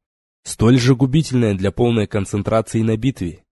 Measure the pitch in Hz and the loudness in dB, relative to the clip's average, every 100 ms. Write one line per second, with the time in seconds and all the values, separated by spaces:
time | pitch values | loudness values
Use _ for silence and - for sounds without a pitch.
0 | _ _ _ _ - - 113 131 123 123 | _ _ _ _ -16 0 4 4 4 2
1 | 135 151 - 127 113 98 98 - 120 117 | 2 0 0 0 0 0 -2 0 0 0
2 | 101 107 98 104 101 110 110 113 110 110 | -2 -4 -4 -4 0 -2 0 -2 0 0
3 | 127 - 87 76 _ | -2 -4 -6 -10 _